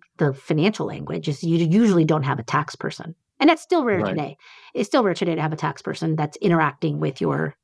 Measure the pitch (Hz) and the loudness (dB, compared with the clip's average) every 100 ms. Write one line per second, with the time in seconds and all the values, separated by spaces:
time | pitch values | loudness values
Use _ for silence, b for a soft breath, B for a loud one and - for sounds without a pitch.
0 | _ - 147 135 - 156 180 214 107 - | _ -2 -2 0 -2 0 2 0 -6 -8
1 | - - 160 147 170 165 165 196 233 175 | -8 -6 -4 -4 0 2 4 4 6 4
2 | 156 156 135 123 - 143 156 - - - | 4 2 0 -4 -2 -4 -4 -6 -8 -8
3 | - 165 _ - 294 330 - 349 247 208 | -14 -16 _ 0 2 2 0 0 2 0
4 | 208 175 143 151 B B B - 214 294 | 0 -2 -6 -10 B B B -6 0 2
5 | 208 165 180 160 151 156 156 - - - | 2 0 -2 0 -2 -2 -4 -4 -8 -4
6 | 165 160 151 - 214 165 151 - 160 147 | -2 0 -2 -2 2 2 2 0 -4 -2
7 | 156 135 165 143 156 - | -4 -2 -2 -2 -4 -8